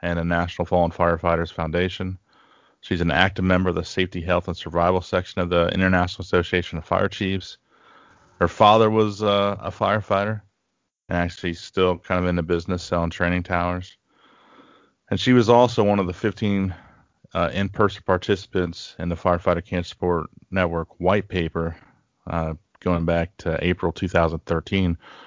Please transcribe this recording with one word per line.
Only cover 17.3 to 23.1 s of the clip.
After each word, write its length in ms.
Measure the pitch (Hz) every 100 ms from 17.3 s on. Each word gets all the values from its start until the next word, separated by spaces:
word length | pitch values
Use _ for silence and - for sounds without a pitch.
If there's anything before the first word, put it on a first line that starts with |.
uh, 180 | 87 80
in-person 500 | 95 98 101 101 -
participants 920 | - 90 - 95 - 92 87 - - -
in 100 | 85
the 60 |
Firefighter 500 | 82 92 87 92 85
Cancer 260 | - 90 -
Support 400 | - 90 85 - - _
Network 480 | 92 87 82 80 -
white 300 | - - 101
paper, 480 | 90 82 85 82 82 - _ _ _ -
uh, 280 | 82 80 78 _ _
going 260 | 90 85
back 300 | 85